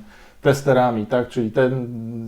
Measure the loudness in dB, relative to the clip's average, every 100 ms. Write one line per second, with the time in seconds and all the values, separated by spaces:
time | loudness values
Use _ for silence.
0 | -12 -20 -20 -2 0 2 2 4 4 0
1 | -2 -2 -2 -2 -2 2 2 0 -4 -8
2 | -10 -10